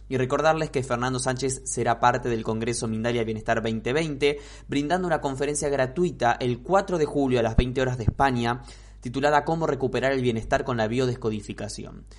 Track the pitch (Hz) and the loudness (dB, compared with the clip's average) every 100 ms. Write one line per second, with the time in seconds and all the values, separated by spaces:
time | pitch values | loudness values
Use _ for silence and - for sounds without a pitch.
0 | - 131 127 139 151 160 156 143 123 120 | -4 -2 2 2 4 2 0 -2 -2 -2
1 | 123 127 131 127 135 131 - - 117 117 | -2 -2 -2 -2 -2 -4 -6 -2 0 4
2 | 123 123 123 113 110 110 113 113 117 110 | 4 4 0 -2 -2 -2 -2 -2 -2 -2
3 | 117 120 113 110 - 113 110 110 113 135 | 0 0 -2 -2 -2 0 0 -2 0 0
4 | 165 139 143 143 - - - 135 147 180 | 0 0 0 0 -6 -18 -4 -2 0 0
5 | 180 156 143 131 143 147 151 139 131 175 | 2 0 0 -2 -2 0 0 2 0 0
6 | 175 127 120 113 123 123 - 190 190 180 | -2 2 2 2 0 -2 2 2 2 0
7 | 147 147 139 123 113 110 127 127 127 120 | 0 2 2 2 4 4 2 2 0 0
8 | 107 - 139 123 117 127 - - - - | -2 2 2 2 0 -4 -8 -20 -20 -14
9 | 127 127 143 147 147 165 156 135 131 123 | -8 0 2 4 2 0 0 0 0 0
10 | 131 135 123 113 110 139 135 120 110 120 | 0 2 0 0 0 0 0 0 0 2
11 | 127 120 113 107 104 107 104 - - - | 0 -2 -4 -4 -6 -10 -10 -10 -14 -16
12 | - | -18